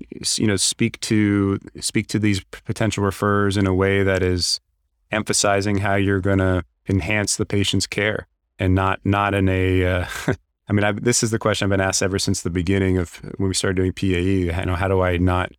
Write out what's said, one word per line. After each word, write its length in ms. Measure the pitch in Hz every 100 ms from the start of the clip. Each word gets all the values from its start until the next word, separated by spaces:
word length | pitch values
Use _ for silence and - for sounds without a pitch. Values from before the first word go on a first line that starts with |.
| - -
s-, 180 | - -
you 60 | 107
know, 100 | 95
speak 420 | - - 117 -
to, 580 | - 110 104 101 98 98 - -
speak 280 | - 113 104
to 100 | 110
these 220 | 107 95
p-, 200 | - -
potential 400 | - - 110 101
referrers 520 | 98 - 101 101 101 98
in 100 | 98
a 80 |
way 280 | 92 98 98
that 200 | 95 92
is 380 | 92 90 - - _ _ _ _ -
emphasizing 640 | 107 107 107 107 101 104 98
how 160 | 101
you're 260 | 98 98 98
gonna 440 | 98 95 92 92 - _ -
enhance 480 | 98 85 107 101 -
the 100 | 104
patient's 400 | 101 98 101 -
care 400 | - 104 101 - _ _ -
and 160 | 95
not, 240 | 92 95 95
not 300 | 98 101 101
in 140 | 98 95
a, 360 | 92 92 92
uh, 200 | 90 90 87 - -
<laughs> 80 | - _ _ -
I 40 |
mean, 120 | 104
I, 80 | 104
this 300 | 104 120 117
is 80 | 117
the 60 | 110
question 280 | 110 101 98
I've 40 |
been 100 | 95
asked 220 | 95 -
ever 160 | 98 95
since 240 | - 98
the 80 | 87
beginning 460 | 90 85 98 92 92
of 160 | 85 - - -
when 100 | 98
we 60 |
started 220 | 92 101 92
doing 160 | 92
P 220 | - 98
A 40 | 87
E. 260 | 92 95 87 87
You 100 | 92
know, 100 | 90
how 100 | 95
do 140 | 95
I 160 | 90 87
not, 340 | 92 90 90